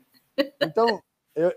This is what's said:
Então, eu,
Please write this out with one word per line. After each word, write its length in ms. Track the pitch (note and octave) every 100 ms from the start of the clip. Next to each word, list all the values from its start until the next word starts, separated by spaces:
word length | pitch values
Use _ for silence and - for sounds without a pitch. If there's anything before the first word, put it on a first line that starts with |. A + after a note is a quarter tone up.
| _ _ _ - C#4 -
Então, 400 | D#3+ G#3+ A#3 G3 _ _ _ D3+
eu, 160 | F3